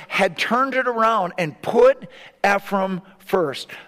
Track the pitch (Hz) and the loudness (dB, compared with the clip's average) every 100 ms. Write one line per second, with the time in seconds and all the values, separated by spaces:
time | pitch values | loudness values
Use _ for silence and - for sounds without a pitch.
0 | - - 196 165 - 233 269 254 247 226 | -8 -2 -2 -2 -2 0 0 0 -2 0
1 | 220 226 175 - 165 - - 233 254 277 | 2 2 -2 -4 -6 -6 -2 4 6 4
2 | - - - _ 196 202 - 196 190 185 | -4 -20 -20 _ 0 0 0 -2 -2 -4
3 | - - - 190 151 123 - - | -10 -20 -2 0 0 -4 -12 -18